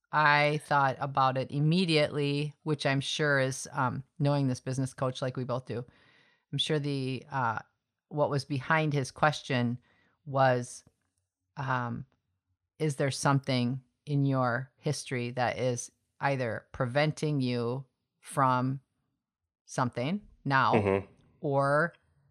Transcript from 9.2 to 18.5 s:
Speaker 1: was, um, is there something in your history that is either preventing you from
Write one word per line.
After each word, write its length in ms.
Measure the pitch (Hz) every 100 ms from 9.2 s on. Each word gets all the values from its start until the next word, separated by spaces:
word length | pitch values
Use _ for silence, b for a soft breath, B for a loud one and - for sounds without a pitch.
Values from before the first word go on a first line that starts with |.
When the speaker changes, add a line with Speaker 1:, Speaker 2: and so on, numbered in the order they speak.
| 151 147 - 131 120 123 _ _ _ _
Speaker 1:
was, 600 | 151 135 131 127 120 - _ _ _ _ _ _ _ -
um, 500 | 135 127 120 113 - _ _ _ _ _ _ -
is 160 | 156 143
there 140 | 139
something 680 | - 151 139 139 127 120 135 _ _ -
in 180 | 143
your 460 | 139 131 123 117 131 _
history 540 | 156 143 - 127 120
that 260 | 127 120 -
is 320 | 127 120 - _ _ -
either 440 | 139 135 120 107 _
preventing 680 | - 127 135 151 - 151 147
you 440 | 127 123 120 131 139 _ _ _
from 600 | - - 131